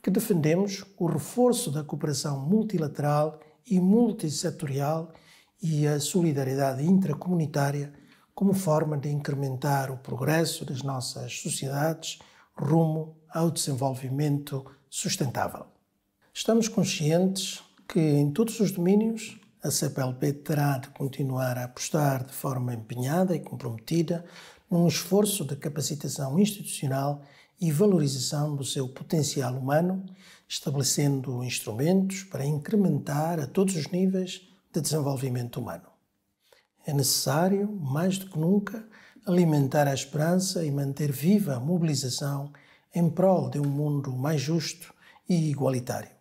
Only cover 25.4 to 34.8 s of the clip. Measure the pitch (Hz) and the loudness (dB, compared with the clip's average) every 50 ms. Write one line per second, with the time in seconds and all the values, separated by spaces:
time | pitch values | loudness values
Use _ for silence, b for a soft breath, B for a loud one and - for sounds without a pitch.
25.4 | 156 135 143 - - 151 147 151 139 - 156 147 - 143 127 - 139 131 135 180 | -4 -6 -6 -6 -6 -6 -4 -4 -4 -4 -4 -6 -6 -8 -6 -4 -4 0 4 4
26.4 | 208 208 - - - - - - - 135 135 135 139 143 147 147 B B B B | 4 4 2 -6 -10 -10 -8 -4 -4 -2 -2 0 -2 -2 -4 -6 B B B B
27.4 | B B B _ 180 165 143 151 214 208 185 165 147 135 131 131 123 - 156 147 | B B B _ -2 0 2 4 4 6 6 4 2 2 -2 -4 -4 -4 -2 -2
28.4 | 147 151 147 139 135 - - 147 131 123 131 - - - - 160 139 - - 147 | -2 -2 -2 -4 -6 -4 -4 -4 -4 -6 -8 -14 -6 -2 0 0 0 0 -2 -2
29.4 | 131 123 123 135 127 135 143 156 175 180 190 190 - B B B B B B B | -2 -2 -4 -4 -2 2 4 4 4 4 0 -2 -6 B B B B B B B
30.4 | B _ - - - 160 135 143 127 - - - 147 143 139 135 123 135 123 123 | B _ -10 -6 -6 -4 -2 0 0 0 2 2 2 2 2 0 -2 -4 -6 -4
31.4 | 123 120 - - - 117 104 113 143 165 190 190 190 190 - - - - - 131 | -4 -4 -6 -6 -6 -6 -4 0 2 2 4 2 2 0 -4 -8 -10 -10 -8 -6
32.4 | 139 143 151 147 - - 220 208 196 170 147 135 - - 143 147 156 165 175 160 | -4 -2 -2 -4 -2 0 2 2 4 4 2 0 -2 -2 -2 -2 0 0 -2 -4
33.4 | 139 127 - 190 202 190 190 160 139 - 185 180 190 190 190 185 185 185 - - | -4 -4 0 0 0 0 0 -4 -4 -2 0 0 0 2 0 -2 -4 -4 -10 -14
34.4 | b b b b b _ - 170 | b b b b b _ -6 -4